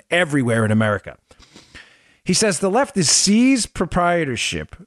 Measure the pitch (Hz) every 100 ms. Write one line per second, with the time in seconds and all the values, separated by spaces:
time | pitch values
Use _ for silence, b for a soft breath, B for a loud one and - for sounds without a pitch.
0 | - 170 170 147 120 113 110 107 107 101
1 | - - _ B B B B B B B
2 | B B - 185 214 165 196 220 277 196
3 | 151 - 185 214 254 262 - - 180 185
4 | 175 175 147 117 - 80 78 -